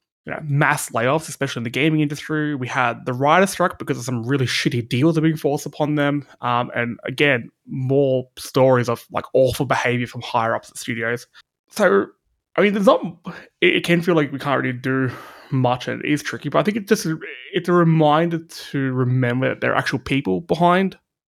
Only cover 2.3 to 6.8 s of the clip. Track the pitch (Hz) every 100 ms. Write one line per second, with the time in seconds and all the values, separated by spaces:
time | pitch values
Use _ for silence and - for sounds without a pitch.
2.3 | 156 151 143 127 139 120 113 - 123 143
3.3 | 170 190 - 180 - - 127 123 120 113
4.3 | 139 123 - 160 123 110 120 156 160 160
5.3 | 151 143 143 147 - 147 151 143 143 -
6.3 | - 123 120 123 120